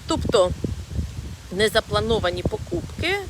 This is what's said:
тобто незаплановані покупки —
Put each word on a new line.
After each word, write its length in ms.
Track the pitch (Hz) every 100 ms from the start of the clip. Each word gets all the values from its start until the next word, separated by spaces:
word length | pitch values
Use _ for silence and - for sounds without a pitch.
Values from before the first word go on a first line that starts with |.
| -
тобто 440 | 320 - 220 180 - - - - - - - - - -
незаплановані 920 | 185 214 220 - 208 214 220 180 180
покупки — 760 | - 214 - 339 - - 320 403